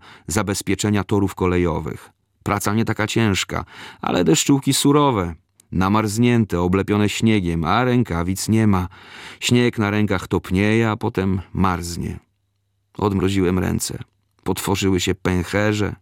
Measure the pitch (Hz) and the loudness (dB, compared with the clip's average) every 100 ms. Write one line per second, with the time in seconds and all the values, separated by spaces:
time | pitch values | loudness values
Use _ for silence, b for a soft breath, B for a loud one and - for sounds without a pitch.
0 | B B - 90 98 98 - 95 107 104 | B B -4 -2 -2 -2 -2 -2 0 0
1 | 92 104 98 - 92 90 87 78 78 - | 0 0 0 0 0 2 0 -2 -6 -10
2 | - _ _ _ - 101 104 107 113 107 | -14 _ _ _ -4 -2 0 0 0 -2
3 | 107 - 110 92 - 85 B B B B | -2 0 0 0 -2 -6 B B B B
4 | - - 170 160 - 139 139 135 143 143 | -4 0 2 2 2 2 2 0 2 4
5 | 143 113 87 85 _ _ _ 82 95 107 | 4 2 -2 -6 _ _ _ 0 2 2
6 | 110 104 123 120 104 87 90 95 98 104 | 2 2 2 4 2 0 2 2 2 2
7 | 104 - 113 110 87 82 82 104 127 123 | 0 2 2 2 2 -2 0 0 2 2
8 | 117 85 85 95 - 110 107 95 90 B | 0 -2 -2 -4 0 2 4 2 -2 B
9 | B B B B - 123 120 113 104 104 | B B B B 0 2 2 0 0 0
10 | 104 95 - 92 - 90 104 113 113 107 | 0 -2 -2 -4 0 0 2 2 0 -2
11 | 107 - 95 92 - 87 92 87 87 85 | -4 -2 -2 -2 -4 -2 0 0 -4 -8
12 | 78 82 - _ _ _ _ _ _ - | -8 -10 -16 _ _ _ _ _ _ -4
13 | 104 95 92 98 90 92 90 87 - - | -2 0 0 2 0 0 -2 -2 -4 -10
14 | - _ _ _ - 92 - 98 98 92 | -14 _ _ _ -6 -4 -2 0 0 0
15 | 92 90 98 90 85 101 107 104 101 - | 0 -2 -2 -2 -2 0 0 0 -4 -6